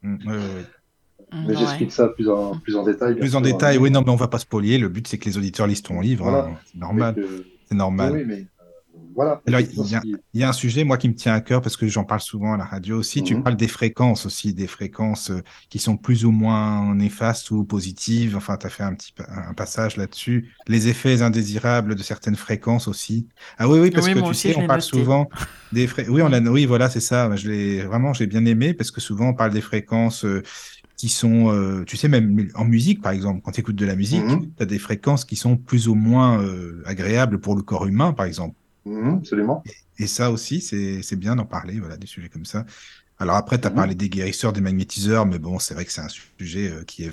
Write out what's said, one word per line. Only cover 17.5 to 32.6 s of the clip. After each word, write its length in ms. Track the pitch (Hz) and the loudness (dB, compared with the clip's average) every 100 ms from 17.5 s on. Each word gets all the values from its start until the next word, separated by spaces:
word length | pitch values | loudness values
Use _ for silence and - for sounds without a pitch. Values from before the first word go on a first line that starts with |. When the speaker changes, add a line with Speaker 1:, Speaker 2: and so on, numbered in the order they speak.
Speaker 1:
ou 140 | 107 | -4
positives. 720 | 101 104 92 92 - 117 113 101 | -2 -2 -4 -6 -2 0 0 -2
Enfin, 200 | 101 98 | -4 -6
t'as 100 | 95 | -8
fait 140 | - | -6
un 100 | 98 | -6
petit 180 | 95 - | -6 -12
pa-, 140 | - - 101 87 | -16 -14 -12 -10
un 60 | |
passage 420 | 92 95 - 110 104 | -8 -6 -4 -4 -4
là-dessus. 560 | 98 - - 120 117 _ - | -8 -6 -2 -2 -2 _ 0
Les 220 | 113 113 | 2 2
effets 340 | 120 135 123 | 2 4 4
indésirables 720 | 117 113 104 107 120 120 107 | 4 2 0 -2 0 2 0
de 80 | 101 | -4
certaines 340 | - 104 107 104 | -6 -6 -2 -2
fréquences 520 | - 107 117 117 107 | -2 -4 0 0 0
aussi. 380 | 95 - 113 117 _ - - | -6 -4 -4 -4 _ -14 0
Ah 100 | 120 | 4
oui, 80 | 160 | 6
oui, 120 | 180 | 6
parce 160 | 175 180 | 4 2
Speaker 3:
Oui, 60 | |
Speaker 1:
que 40 | 190 | 2
Speaker 3:
moi 100 | 175 | 2
Speaker 1:
tu 20 | |
Speaker 3:
aussi, 160 | - 190 | 0 0
Speaker 1:
sais, 40 | |
Speaker 3:
je 60 | 156 | 2
Speaker 1:
on 40 | |
Speaker 3:
l'ai 40 | - | 2
Speaker 1:
parle 140 | 135 | 2
Speaker 3:
noté. 180 | - 127 | 2 2
Speaker 1:
souvent 320 | 120 139 147 - - - - | 4 2 2 -4 -12 -14 -4
des 140 | 117 127 | 0 0
fré-, 220 | - 110 | 0 2
oui, 100 | 143 | 4
on 80 | 156 | 6
l'a, 120 | 123 | 6
Speaker 3:
Mhm. 80 | 117 | 6
Speaker 1:
oui, 180 | 135 131 | 4 6
voilà, 240 | 120 127 | 4 4
c'est 100 | 120 | 0
ça. 340 | - 123 117 101 | 0 2 2 0
Je 120 | 104 | -2
l'ai, 300 | 104 101 98 | -2 0 -2
vraiment, 300 | 98 113 139 | -2 0 0
j'ai 140 | 123 104 | 0 0
bien 180 | 110 | 2
aimé 300 | 117 113 147 | 2 4 2
parce 160 | 170 - | 0 -6
que 100 | - | -8
souvent, 280 | - 104 127 | -6 -2 0
on 60 | |
parle 180 | 127 113 | 2 0
des 100 | 107 | 0
fréquences, 640 | - 107 - 113 113 - 104 | -2 -4 -2 0 0 0 -2
euh, 160 | 98 - - - - _ - | -4 -6 -14 -20 -20 _ -8
qui 100 | 113 | -4
sont, 420 | - 117 117 113 | 0 4 6 4
euh, 320 | 104 98 95 | 4 0 -4
tu 120 | 87 110 | -6 -2
sais, 100 | 151 | 4
même 420 | 131 107 104 98 | 4 6 4 2
en 100 | - | 0